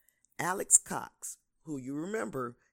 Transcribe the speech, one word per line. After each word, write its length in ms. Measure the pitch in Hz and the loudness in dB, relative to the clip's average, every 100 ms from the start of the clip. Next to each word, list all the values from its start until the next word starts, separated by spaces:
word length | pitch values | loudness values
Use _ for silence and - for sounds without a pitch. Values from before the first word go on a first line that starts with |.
| _ _ _ - | _ _ _ -4
Alex 380 | 160 190 - - | -2 0 6 6
Cox, 600 | - 151 - - - - _ _ | 6 -4 -6 -10 -12 -12 _ _
who 140 | - 143 | -8 -6
you 160 | 127 | -4
remember 640 | 143 175 220 220 143 120 120 _ | -4 -2 -2 -2 -2 -4 -8 _